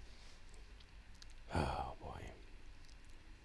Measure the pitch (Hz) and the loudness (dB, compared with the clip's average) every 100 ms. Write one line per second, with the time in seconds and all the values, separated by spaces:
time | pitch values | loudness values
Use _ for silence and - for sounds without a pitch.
0 | - - - - - - - - - - | -4 -4 -4 -6 -6 -6 -6 -6 -8 -8
1 | - - - - - 85 67 64 65 - | -8 -6 -6 -6 4 8 8 8 4 2
2 | 73 - - - - - - - - - | -2 -2 -2 -4 -6 -6 -6 -6 -8 -8
3 | - - - - | -8 -8 -8 -8